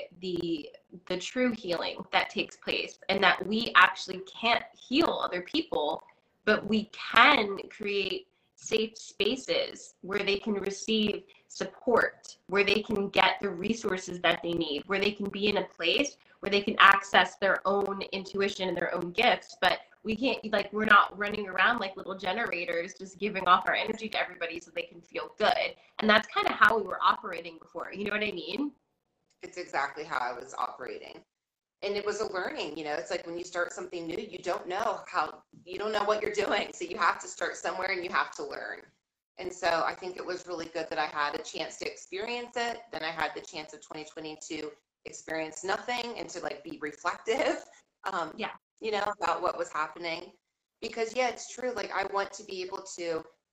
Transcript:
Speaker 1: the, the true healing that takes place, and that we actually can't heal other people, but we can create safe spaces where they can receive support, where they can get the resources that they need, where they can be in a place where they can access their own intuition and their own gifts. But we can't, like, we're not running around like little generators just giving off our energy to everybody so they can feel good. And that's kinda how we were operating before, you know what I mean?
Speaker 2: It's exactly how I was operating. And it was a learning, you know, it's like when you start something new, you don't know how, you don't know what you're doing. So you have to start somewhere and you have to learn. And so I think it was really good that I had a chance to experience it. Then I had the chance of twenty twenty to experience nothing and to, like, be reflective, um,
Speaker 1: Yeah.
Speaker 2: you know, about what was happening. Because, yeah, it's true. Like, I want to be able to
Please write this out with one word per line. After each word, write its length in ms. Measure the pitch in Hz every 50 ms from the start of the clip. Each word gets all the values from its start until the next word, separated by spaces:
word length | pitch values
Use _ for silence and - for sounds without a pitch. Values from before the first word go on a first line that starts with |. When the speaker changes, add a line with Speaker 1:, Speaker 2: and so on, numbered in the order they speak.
| - - - 170
Speaker 1:
the, 480 | 190 185 175 170 175 170 165 147 - - - - _ _ - 175 -
the 120 | - 180
true 340 | 180 180 - - 254 254 247
healing 520 | 220 - - 175 170 - 285 - - - - -
that 200 | - 185 - -
takes 260 | - 190 170 - -
place, 400 | - - 190 - 90 - - - - - -
and 140 | 196 196 196
that 220 | 175 - - -
we 260 | 190 214 226 233 - -
actually 460 | 175 185 190 - - - - - 185
can't 420 | 190 - - - 226 233 233 - - - -
heal 460 | - - - 247 294 339 - 180 - -
other 180 | - - 180
people, 600 | 175 - - 311 330 - - 160 147 147 - - - - - _ _ _ _ _ -
but 200 | 214 214 208 -
we 240 | 202 220 214 214 - - - - - -
can 440 | 226 247 285 285 226 214 202 196 - - -
create 580 | - - 214 202 202 196 190 190 196 185 - _ _ _ _ _ _
safe 420 | - - - 220 220 220 220 -
spaces 960 | - - - - - 196 214 262 269 - - 165 139 - - - - - - - _
where 220 | - 175 196 202 190
they 140 | 196 196
can 180 | 196 - 226 202
receive 680 | 196 190 202 196 - - 220 220 214 214 208 196 180 - - - _ _ -
support, 880 | - - 190 - - - - 254 233 - - - - - - - - - _
where 160 | - 180 202 196
they 180 | 196 202 214
can 280 | 214 - 220 196 202 196
get 260 | - 190 190 - - -
the 80 | - 196
resources 720 | 175 170 190 208 226 - - 202 185 185 - - 180 180
that 180 | 175 165 175 -
they 120 | - 170 170
need, 280 | 170 160 151 143 147 -
where 120 | 185 196 196
they 120 | 202 208
can 180 | 202 - 202 196
be 200 | - 196 202 208
in 80 | 202
a 60 | 185 185
place 520 | - - - 165 175 190 240 285 285 - - _ _ _ _
where 100 | - 196
they 120 | 202 202
can 140 | 202 220 208 -
access 560 | 185 196 196 - - - - 196 185 185 -
their 260 | - 202 190 180 - -
own 360 | 190 196 202 202 196 196 196 190 -
intuition 560 | - 196 185 - - 196 196 196 - - 185
and 80 | 185 175
their 180 | 175 170 - -
own 160 | 180 170 175
gifts. 440 | 175 226 233 233 180 - - - - -
But 180 | 196 180 165 - - - - _ -
we 120 | 214 220
can't, 240 | 214 262 254 - - - 214
like, 220 | 214 202 196 202 208
we're 120 | 214 220
not 320 | 214 208 202 - - -
running 300 | 190 208 202 208 214 202
around 320 | 185 180 185 185 185 247 240
like 160 | 196 190 190
little 200 | 196 - 180 190
generators 800 | 190 - 185 190 226 233 190 180 170 175 170 165 170 170 190 -
just 240 | - 190 190 - 175
giving 280 | 196 208 175 190 185
off 180 | 180 180 - -
our 80 | - 147
energy 340 | 110 190 214 220 214 220 214
to 100 | - -
everybody 400 | - - 180 - 170 165 165 175
so 120 | - 170 -
they 60 | 170
can 180 | 170 - 180 170
feel 300 | 170 - - 156 156 - -
good. 380 | - 214 190 - - - 170 165 - - _ _ -
And 100 | 214 214
that's 180 | 214 220 -
kinda 240 | - - 403 403 330
how 260 | 240 - 214 214 226
we 60 | 220 196
were 160 | 180 165 - -
operating 560 | 190 214 - - 202 175 165 - 170 165 165
before, 320 | - - - 165 - - -
you 120 | 190 208
know 60 | 208
what 120 | 208 208 214
I 80 | 208
mean? 400 | 185 170 156 160 190 269 294 285 - _ _ _ _ _ _ _ _ _ _ _ _ _
Speaker 2:
It's 160 | - - -
exactly 460 | 180 170 - - 147 139 139 - 151 156
how 120 | 165 147
I 160 | 127 123 123 123
was 200 | 123 127 135 -
operating. 640 | - 123 - - - 127 113 104 - 71 71 - - - _ _ _ _ _ _ _ _ _ _ _
And 140 | - 202 202
it 80 | 208 202
was 160 | 208 202 208
a 100 | 220 190 185
learning, 440 | 180 185 247 311 262 190 151 151
you 80 | 160 151
know, 80 | 147 151
it's 180 | 160 165 -
like 140 | 190 175 -
when 100 | 170 170
you 60 | 175 170
start 300 | - - 175 175 170 -
something 340 | 196 180 - 180 170 165
new, 100 | 160 170
you 220 | - 226 208 175 180
don't 280 | - 180 185 208 -
know 340 | 170 185 202 226 220 190 - -
how, 360 | - 185 175 151 - - - _ _ - - -
you 120 | 180 185
don't 140 | 190 208 220
know 120 | 214 208 202
what 160 | 208 214 208
you're 100 | 208 -
doing. 380 | 208 208 202 - 208 202 - - -
So 120 | - 180
you 120 | 165 -
have 220 | 202 175 180 202 -
to 80 | -
start 300 | - - - 170 160 -
somewhere 340 | - - 175 180 185 185 190
and 120 | 190 180 175
you 60 | 180
have 220 | 170 139 143 - -
to 80 | - 147
learn. 340 | 139 135 120 113 107 101 - - - _ _ _ _ _ _ _ _ _
And 140 | - 185 180
so 320 | 185 - 190 170 165 160 -
I 80 | - 170
think 220 | - 185 180 180
it 100 | 180 156
was 220 | 165 180 180 -
really 200 | 180 175 165 165
good 200 | 165 - 165 156 -
that 100 | 165 156
I 80 | 151
had 280 | 156 156 151 147 147 147
a 80 | - -
chance 340 | - - 170 156 - - -
to 60 | - -
experience 640 | - - - - 185 185 214 233 240 240 240 240 -
it. 240 | 240 233 233 226 - - -
Then 120 | - 156 156
I 60 | 165
had 200 | 160 160 156 151 -
the 60 | 160
chance 320 | - - - 156 151 - 156
of 80 | 151
twenty 240 | - - 160 156 151
twenty 320 | - - 165 156 156 156 151 - -
to 220 | 160 156 151 151 - - _ _ _ _ -
experience 600 | - - - - - 160 160 160 156 156 - -
nothing 520 | 185 208 226 - 247 247 240 240 240 233
and 120 | - 165 -
to, 100 | - 175
like, 240 | - 147 - - -
be 140 | 165 147 -
reflective, 840 | 151 147 - - - 175 208 - - 220 226 269 220 269 349 - - - - - _ _ _ _ -
um, 260 | - 196 175 165 160 -
Speaker 1:
Yeah. 140 | 220 208 - - - _ _ _ -
Speaker 2:
you 120 | 208 220
know, 120 | 214 196 202 208 202 -
about 220 | - 170 165 170
what 160 | 175 170 -
was 120 | 160 170 -
happening. 600 | - 151 156 160 - 165 170 165 160 165 - - - _ _ _ _ _ _ _ _ _
Because, 320 | 220 226 - 233 226 226 226
yeah, 140 | 254 254
it's 260 | 240 233 - - - -
true. 200 | - 254 247 240
Like, 180 | 208 196 -
I 140 | - 190 196 196 196
want 180 | 196 196 - -
to 100 | - 214
be 160 | - 196 185 185
able 200 | 185 196 185 - - -
to 300 | - 175 170 160 160 160 - - _ _ _